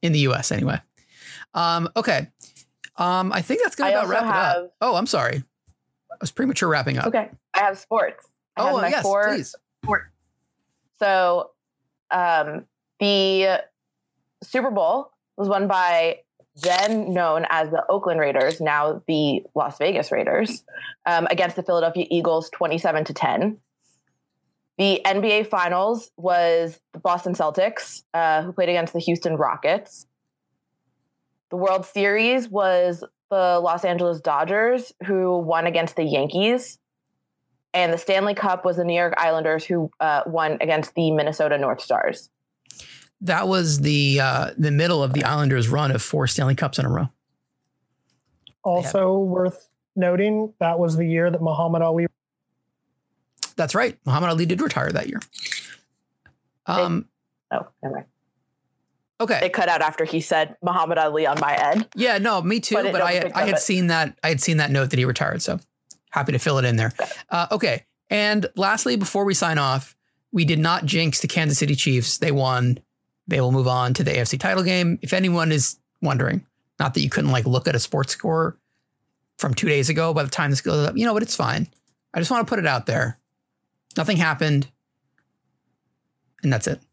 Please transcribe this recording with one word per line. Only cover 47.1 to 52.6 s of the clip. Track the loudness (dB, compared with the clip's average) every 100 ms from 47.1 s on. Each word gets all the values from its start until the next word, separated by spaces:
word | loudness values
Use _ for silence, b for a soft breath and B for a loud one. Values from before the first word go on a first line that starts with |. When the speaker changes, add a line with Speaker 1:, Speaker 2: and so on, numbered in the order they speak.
| _ _ _ _ _ _ _ _ _ _ _ _ _ -20 _
Speaker 3:
Also | 0 0 2 0 2 2
Speaker 1:
Yeah. | 2
Speaker 3:
worth | 0 0 -2 -18 _ _
noting, | -2 2 2 2 0 -2 -2
that | 0 2
was | 2 2
the | 2
year | 2 2
that | 2
Muhammad | 0 0 0 0
Ali | 0 0 -2 _ _ _ _ _